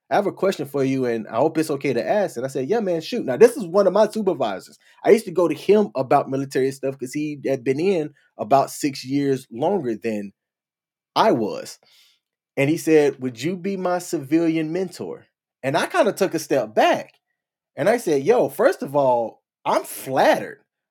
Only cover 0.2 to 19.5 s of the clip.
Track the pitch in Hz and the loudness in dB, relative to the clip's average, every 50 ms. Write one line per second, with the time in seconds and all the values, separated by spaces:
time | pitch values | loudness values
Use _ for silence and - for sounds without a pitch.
0.2 | 202 185 - - 185 196 190 - 143 139 - 139 135 135 135 131 127 123 113 113 | 0 -2 -2 -2 -2 -2 -2 -2 -6 -6 -2 -2 0 0 0 0 0 0 -2 -2
1.2 | 104 - - 113 143 160 156 160 156 - 147 139 - 143 127 - 78 104 185 214 | -4 -4 -2 0 0 0 0 0 -2 -2 -4 -4 -2 -2 -2 -2 -2 0 0 0
2.2 | 196 165 - 117 123 135 - 147 131 135 208 240 208 185 170 165 156 - 247 226 | 0 -2 -4 -6 -8 -6 -6 -6 -4 -2 -2 -2 -2 -2 -2 -4 -4 -6 -6 -6
3.2 | - - - 147 220 254 - 302 202 165 170 202 196 180 180 208 220 208 - 220 | -4 -4 2 4 4 4 4 0 -8 -2 0 2 2 4 4 4 2 2 0 -2
4.2 | 208 190 165 123 127 107 98 90 - - - _ _ _ _ _ - - 180 226 | -2 -2 -2 -2 -2 -4 -4 -6 -10 -14 -20 _ _ _ _ _ 2 4 4 4
5.2 | - 190 165 180 175 160 147 135 - - 202 214 208 196 - 135 131 120 151 143 | 2 0 0 0 0 0 0 -2 2 2 4 4 4 2 -2 -4 0 2 2 2
6.2 | - 123 135 135 139 135 - 139 131 135 135 - - 135 135 139 123 127 - 151 | 2 0 -4 -6 -6 -4 -2 -2 -2 -2 -2 -4 -6 -6 -6 -6 -8 -8 -6 -6
7.2 | 151 151 147 143 107 120 139 131 117 135 131 143 170 196 196 165 147 143 - _ | -6 -6 -8 -6 -4 -2 -2 -2 -2 -2 -2 0 0 0 0 0 -2 -4 -8 _
8.2 | _ _ _ - 113 107 139 139 - - - - - 147 131 - - 127 139 143 | _ _ _ -12 0 2 4 4 4 2 -2 -4 -4 -4 -4 -6 -6 -4 -2 0
9.2 | 143 139 135 123 - - 113 113 147 175 208 190 139 120 110 104 - 117 107 104 | 0 0 0 -2 -4 -8 -6 -4 -2 0 0 0 -2 -4 -4 -4 -4 -4 -4 -4
10.2 | 101 98 - _ _ _ _ _ _ _ _ _ _ _ _ _ _ _ - 151 | -6 -10 -14 _ _ _ _ _ _ _ _ _ _ _ _ _ _ _ 0 2
11.2 | 190 220 175 123 107 92 78 - - - - - _ _ _ _ _ _ _ _ | 4 4 4 2 0 -2 -4 -6 -10 -12 -16 -20 _ _ _ _ _ _ _ _
12.2 | _ _ _ _ _ _ _ - 139 139 165 156 143 160 160 151 147 - - 135 | _ _ _ _ _ _ _ 0 0 2 0 0 2 4 6 6 6 4 2 -2
13.2 | 127 127 120 110 127 170 196 180 165 196 196 185 185 180 180 180 175 - - 156 | -6 -8 -6 -6 -6 -6 -6 -4 -4 -6 -4 -4 -2 -2 -2 -4 -4 -4 -6 -6
14.2 | 139 131 160 165 170 160 160 160 160 156 165 180 190 170 - - 104 82 - - | -2 0 0 2 2 2 0 0 -2 -2 -2 -4 -4 -6 -6 -8 -10 -10 -10 -12
15.2 | - _ _ _ _ _ _ _ - 135 - - 392 - - 370 294 202 - - | -16 _ _ _ _ _ _ _ -4 -2 0 0 0 0 2 2 2 2 2 0
16.2 | 196 165 - 175 - - 156 107 104 107 110 208 285 349 311 98 85 - _ _ | 0 0 0 -4 -4 0 0 0 0 0 2 2 4 4 2 0 -2 -8 _ _
17.2 | _ _ _ _ _ _ _ _ _ _ _ 120 143 190 233 247 - 180 151 135 | _ _ _ _ _ _ _ _ _ _ _ -2 2 2 2 2 2 0 0 2
18.2 | 135 175 233 247 160 - - - 214 320 392 - 247 139 135 147 135 127 123 120 | 4 4 4 4 2 2 0 2 2 2 2 0 -4 -2 0 2 4 4 2 2
19.2 | 117 107 - _ _ _ | 0 -4 -8 _ _ _